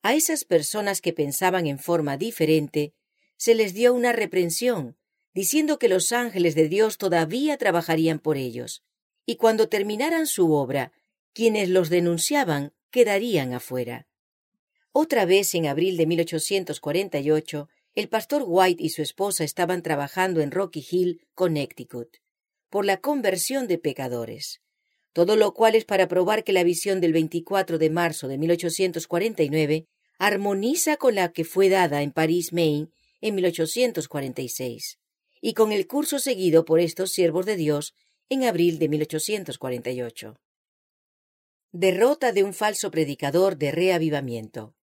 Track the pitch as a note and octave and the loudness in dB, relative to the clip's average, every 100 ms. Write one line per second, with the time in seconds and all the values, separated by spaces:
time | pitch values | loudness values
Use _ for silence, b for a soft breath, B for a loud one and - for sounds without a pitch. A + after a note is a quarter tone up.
0 | G3+ D4 - D#4 - E3+ D3+ G#3+ G3+ F#3+ | 2 0 0 -4 0 0 0 -4 -4 -2
1 | F3 E3 C#3+ C#3 F#3 F#3 D#3+ C#3 - E3+ | -4 -2 -4 0 0 0 -2 -4 -2 -2
2 | D3 C#3 A3 - D#3 D#3 D3 D3+ D3 _ | 0 -4 -6 -2 2 2 2 -4 -4 _
3 | _ _ _ _ - A3+ G#3 F#3 A#3+ B3 | _ _ _ _ 2 4 2 2 2 4
4 | A#3+ A3+ G3 F3+ E3+ - B3 G#3+ B2 - | 2 0 0 0 0 0 0 -2 -6 -14
5 | _ _ _ - - D4+ D4+ - G#3+ F#3 | _ _ _ -6 0 0 2 2 4 4
6 | - A#3+ A#3+ F#3 F3 D3+ D#3 F#3+ A3 - | 2 -2 -2 0 2 4 2 2 0 0
7 | G3 E3+ D#3+ A#3 D4+ C#4+ G3+ E3+ E3+ D#3+ | 0 0 0 -2 -2 0 0 0 0 2
8 | D#3+ D#3 D#3 C#3+ B2+ A#2 B2 - _ _ | 2 0 -2 -2 -4 -8 -12 -16 _ _
9 | _ _ - A3+ A3+ A3 A3 A3 G3+ G#3+ | _ _ -8 2 2 4 2 0 -2 -2
10 | D4 E4 D#4 - E3+ D3 B2+ C3+ B2 _ | -2 0 -2 0 2 2 0 -4 -6 _
11 | _ _ _ - A3+ G#3+ F#3 F#3 E3 F3 | _ _ _ 0 0 2 2 2 4 2
12 | E3+ E3+ - D4 G3+ C#3+ C#3+ _ _ B3 | 2 0 0 0 0 -2 -4 _ _ 2
13 | A3+ G3 A#3 F3+ B2+ B2 - B2+ A#2+ B2 | 4 2 0 -2 -2 -6 -6 -8 -6 -10
14 | - _ _ _ _ _ _ _ _ C#4+ | -16 _ _ _ _ _ _ _ _ -2
15 | D#4+ B3+ F3+ F#3+ G3 F3 D#3 C#3+ F#3 F3 | 2 2 4 4 2 -2 -2 0 0 2
16 | D#3+ E3+ E3 E3 - G3 F3 D3 D3 E3 | 0 2 -2 -4 -2 -4 -4 -8 -4 -4
17 | G3 D3 C#3+ D#3 D#3 D3 D3 _ _ - | -2 -4 0 0 0 -10 -12 _ _ -8
18 | G#3 A3 G#3+ D4 A#3 F3 F#3 F3 D#3+ - | -4 -4 -2 -4 0 4 4 2 -4 -4
19 | D3 - G3+ F#3 D3+ - F3 F3+ E3 D3 | -8 -4 -4 -2 -4 -2 -2 -2 -2 -4
20 | C#3+ F#3 F#3 E3 D3 F3+ F#3+ D#3+ C3 F3+ | -4 -2 0 0 0 -2 -4 -6 -4 0
21 | F3+ E3+ _ - F#3 D3+ C3+ - B2 A#2+ | 0 -4 _ -2 0 0 -4 -10 -14 -12
22 | A#2+ _ _ _ _ _ _ G3+ G3+ F#3+ | -14 _ _ _ _ _ _ -2 0 0
23 | C#4+ D4 G#3 F3+ - C4+ A#3+ E3 D3+ C3 | 0 0 0 -2 -2 -4 -2 -2 -2 -4
24 | B2+ B2 A2+ A2+ - - _ _ _ _ | -6 -6 -8 -10 -14 -14 _ _ _ _
25 | _ E3 F3 G#3+ G3+ - A3 A3 A3 G3 | _ 0 4 6 4 4 4 4 2 2
26 | F#3 F#3 F3+ G#3+ A3 F#3+ F3 E3+ G3+ F#3+ | 2 2 2 0 2 2 4 2 -2 0
27 | F3 D#3+ D#3+ E3+ E3+ G3 F#3+ E3 D#3+ D#3+ | 2 2 0 -4 -2 -2 0 0 2 2
28 | E3+ D#3 C3 C#3 D#3+ E3+ F3 E3+ F#3 E3+ | -2 -4 -8 -4 0 0 0 -2 -2 -2
29 | - F3 A3 A3 D3 D#3 D3 D#3 D#3+ _ | -4 -2 -2 0 0 2 0 -2 -4 _
30 | _ _ G3+ G3+ G3+ G3 A3 E4 - D4+ | _ _ 0 0 -2 0 0 0 0 2
31 | C4 G3+ F3 E3+ E3 F#3 F#3+ F#3+ E3+ C#3+ | 2 2 -2 -2 -4 2 4 4 2 0
32 | D3 D#3 D#3+ F3 E3 E3+ D#3+ D3 D#3 _ | -2 0 0 0 -2 0 2 0 -4 _
33 | _ _ G#3+ G3 F3+ E3+ D#3+ A#3+ B3 F3+ | _ _ -4 0 0 0 -4 0 0 -2
34 | - D3 C3+ B2 B2+ - B2+ A#2 - - | -8 -8 -8 -8 -10 -8 -8 -8 -14 -16
35 | _ _ _ _ A3 A3 A3 G#3+ F#3+ C#4 | _ _ _ _ -6 0 0 2 -2 -4
36 | C#4+ C#4+ C#4 G#3 F#3 D#3+ D#3+ D#3+ E3+ - | -2 -4 -4 0 4 4 4 2 2 -2
37 | F#3 - E3+ D#3+ F#3 G#3 D3+ D3 - _ | -6 0 0 0 -4 -2 0 -2 -4 _
38 | _ _ _ C4+ B3 F3 E3+ D#3+ D#3 D3+ | _ _ _ -2 0 2 0 2 -2 -2
39 | D3+ D#3+ - G#3 E3+ - C3 B2 A#2 B2+ | -4 -4 -4 -6 -8 -10 -8 -6 -6 -6
40 | A#2+ - A2 B2 _ _ _ _ _ _ | -8 -12 -18 -20 _ _ _ _ _ _
41 | _ _ _ _ _ _ _ F3 F#3+ F#3 | _ _ _ _ _ _ _ 0 0 4
42 | A#3+ D4 B3+ G3+ G3 F#3+ G#3+ G#3 G3+ D#3+ | 2 2 0 2 0 0 -2 -2 -4 -2
43 | D3 C#3 C#3+ D#3+ F#3+ D#3 D3 E3 F#3 F3 | -2 -2 0 2 2 2 -4 0 2 2
44 | D#3+ D3 C3+ A#2 G#2+ - A2 _ | 0 -2 -4 -8 -10 -14 -16 _